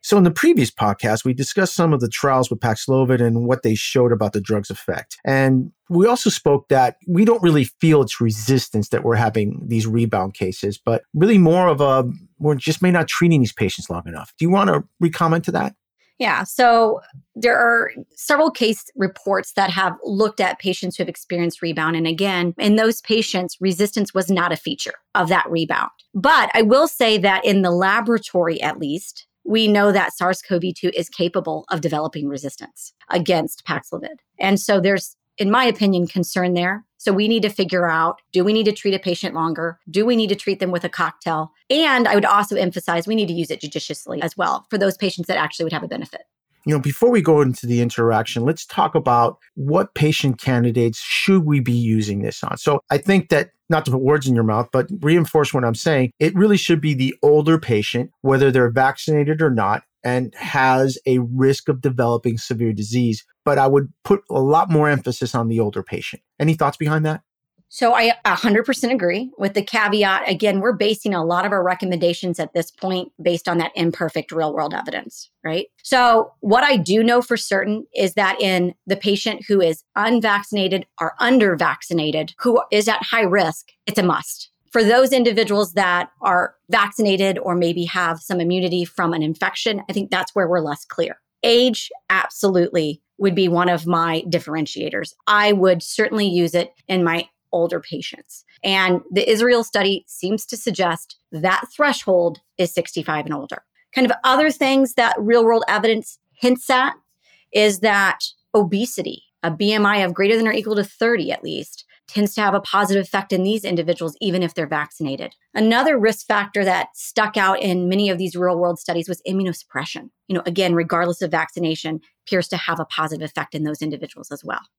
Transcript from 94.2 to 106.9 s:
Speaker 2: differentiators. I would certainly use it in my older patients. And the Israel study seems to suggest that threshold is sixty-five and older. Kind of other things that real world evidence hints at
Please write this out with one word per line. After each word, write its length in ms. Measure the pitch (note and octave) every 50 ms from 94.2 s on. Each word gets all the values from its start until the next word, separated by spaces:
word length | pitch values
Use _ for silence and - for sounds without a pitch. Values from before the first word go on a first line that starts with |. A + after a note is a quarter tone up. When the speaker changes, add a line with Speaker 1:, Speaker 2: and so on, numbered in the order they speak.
| - F3+
Speaker 2:
differentiators. 840 | D#3+ E3 - D#3 D3+ D#3+ D3+ - - - - E3 - G3+ G3+ - _ _ _
I 260 | - G#3 G#3 G#3 G#3+
would 300 | G#3 G3 F#3 F#3+ F3+ E3+
certainly 460 | - - - - G#3+ - - G#3+ G#3 G3
use 260 | F3 F3 E3+ E3 F3
it 200 | F3 - - _ _ _
in 160 | - F#3+ F3+
my 280 | F3 E3+ E3 E3+ - _ _ _ _ _ -
older 260 | F3 E3+ E3+ F3 E3
patients. 640 | - - E3+ - - - - - - _ - - _ _ _ _ -
And 380 | G3 F#3+ F#3+ F#3 F#3 F3+ C4+ - -
the 200 | F3 G3+ - -
Israel 320 | A3 G#3 A#3 B3 B3 -
study 440 | A3 - - G3+ G3 G3 G3 F#3 _ _
seems 380 | - - - F3+ G#3+ G#3 -
to 100 | - B3
suggest 640 | G#3+ - A#3 F#3 G3 F#3+ F3 E3 E3 - _ - _ _ _
that 340 | - D#3 D#3 F#3 F#3+ - - -
threshold 720 | - - D4 C#4+ C4 - - - F#3+ F3+ E3+ E3+ C#3+ - _ _ _
is 160 | - F#3 E3+
sixty-five 540 | - - E3+ - - E3+ D3+ - D#3 D3+ D3
and 80 | D#3 D#3
older. 280 | C#3+ C#3 - - - _ _ _ _ _ _ -
Kind 160 | C4 B3+ A3+
of 60 | B3 - -
other 260 | C4 C4 C#4 D4+ D#4
things 440 | - - D4 C4+ C4+ C4+ C4+ A#3+ -
that 200 | - A#3 A#3 - -
real 260 | G#3 G#3+ A#3 A#3+ A3+
world 180 | A3+ A#3 A3+ - -
evidence 500 | G3 G#3 G3 A3+ A3+ A3 - - - _ _ _
hints 380 | _ _ - B3 B3+ B3 - -
at 240 | C4 B3+ C4 C#4+